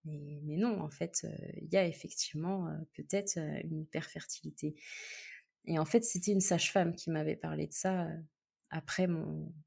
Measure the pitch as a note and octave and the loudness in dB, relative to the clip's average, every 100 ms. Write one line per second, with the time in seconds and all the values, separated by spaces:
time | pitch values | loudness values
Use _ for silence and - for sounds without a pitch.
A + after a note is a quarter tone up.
0 | D#3 D3+ D3 D3 D3+ D#3 A#3+ G3+ D#3 - | -8 -8 -8 -8 -4 0 2 0 -4 -6
1 | E3+ - - - - - D#3+ F#3 F3+ D#3 | -4 -2 -4 -8 -10 -10 2 4 4 -2
2 | - - - D3+ E3+ F#3+ E3 D#3 D#3+ - | -8 -4 -4 -2 -2 -2 -4 -6 -8 -12
3 | D3 G3 G3+ E3+ D3+ D3 D#3+ D#3+ D#3 D#3 | -2 -2 0 -2 -4 -6 -4 -6 -4 -6
4 | D3+ D#3+ - - - - D3+ D#3 - - | -6 -10 -10 -10 -8 -6 -6 -6 -14 -14
5 | - - - - _ _ - D#3+ D#3 A#3 | -12 -14 -16 -18 _ _ -2 0 6 8
6 | A#3 F3+ G#3 G3 F#3 E3+ - G3 E3+ E3+ | 8 6 4 6 6 6 4 4 2 0
7 | - D#3+ D#3 - E3 D#3 D#3 - F#3+ F#3 | -2 0 0 -2 -4 -4 2 2 2 0
8 | E3 D#3+ D#3 _ _ _ - E3 - - | -2 -6 -12 _ _ _ -8 -8 -4 0
9 | F#3 E3 D#3 D#3 D#3 D#3+ | 2 2 -2 -6 -8 -12